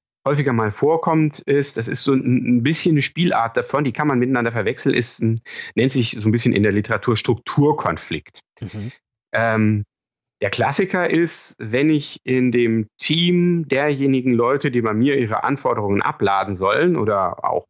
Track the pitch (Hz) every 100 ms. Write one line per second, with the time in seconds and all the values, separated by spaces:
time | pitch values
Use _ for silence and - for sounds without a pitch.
0 | _ _ 131 147 135 117 110 104 143 160
1 | 170 160 156 - - 143 139 - 117 139
2 | - 135 127 123 - 123 123 160 180 151
3 | 139 - 175 - 117 - 120 135 143 113
4 | 151 127 123 131 117 113 101 135 143 123
5 | 120 - 113 113 - - - - 131 135
6 | 113 - 107 110 123 101 104 101 104 110
7 | - 110 - 117 - - 147 151 - 82
8 | - 87 - - _ - 101 104 107 -
9 | _ _ _ 110 113 110 107 107 104 _
10 | _ _ _ - 101 - 190 - 190 185
11 | 175 160 170 - - - 110 120 151 151
12 | 143 - - 127 127 120 120 113 107 -
13 | - 156 175 175 175 170 147 131 151 139
14 | 139 135 127 120 120 139 143 123 113 107
15 | 131 139 113 107 120 135 135 113 104 101
16 | - - 98 98 98 92 95 113 175 160
17 | 107 101 90 - - 82 -